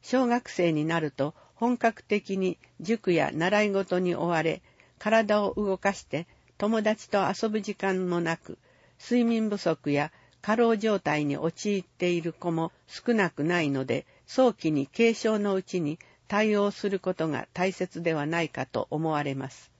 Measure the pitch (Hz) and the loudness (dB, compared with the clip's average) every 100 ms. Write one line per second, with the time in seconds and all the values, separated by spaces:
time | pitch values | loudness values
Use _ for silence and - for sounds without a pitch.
0 | - 254 247 240 - - 175 156 156 165 | 0 2 2 0 -2 0 2 2 0 0
1 | 156 - 139 - - _ 233 247 226 - | -2 -2 -4 -4 -20 _ -2 2 0 0
2 | - 208 - 190 185 170 - _ 160 226 | -2 -2 -2 -2 -2 -4 -14 _ -4 -2
3 | - 170 143 - 170 208 214 196 190 180 | 2 2 2 0 0 2 2 0 0 0
4 | 180 170 170 165 160 156 _ _ _ _ | 0 0 0 0 0 -4 _ _ _ _
5 | 214 220 214 208 202 - 208 190 202 196 | 2 2 4 2 0 -2 -2 0 -2 -4
6 | - 151 175 _ _ _ 208 226 214 214 | -6 -8 -8 _ _ _ -2 0 0 -2
7 | - 208 170 190 220 214 202 202 196 185 | -2 0 0 0 -2 -2 -6 -4 -2 -2
8 | 185 175 170 165 - - _ _ _ _ | 0 -2 -2 -4 -8 -18 _ _ _ _
9 | - 247 233 226 220 202 175 160 - 143 | -2 2 2 0 -2 -2 -2 -2 0 0
10 | 151 - _ _ - 220 233 226 220 202 | -2 -6 _ _ -2 2 4 4 2 0
11 | - 151 147 139 165 - 208 202 180 _ | 0 0 0 -2 -4 -4 -4 -2 -4 _
12 | 180 175 165 - 175 165 165 _ _ - | -2 0 -2 -6 -2 -2 -2 _ _ -8
13 | - 226 180 - 151 175 151 139 131 131 | 0 2 2 0 0 2 0 -2 -2 -4
14 | - _ _ - 262 - 160 151 139 - | -4 _ _ 2 2 2 -2 0 -2 2
15 | 226 226 220 220 208 190 185 185 151 160 | 2 2 0 0 0 -2 -2 -4 -4 -6
16 | - _ _ 202 220 208 202 - 202 190 | -14 _ _ 0 2 2 2 0 -4 -2
17 | - 185 165 135 - - 185 180 185 175 | -4 -2 -2 -2 -6 -2 -2 -2 -6 -2
18 | 170 160 147 170 160 - 131 117 - 151 | -2 -2 -2 -2 -2 -4 -4 -4 -4 -2
19 | 160 151 139 139 135 - - _ | -2 -2 -2 -4 -8 -12 -20 _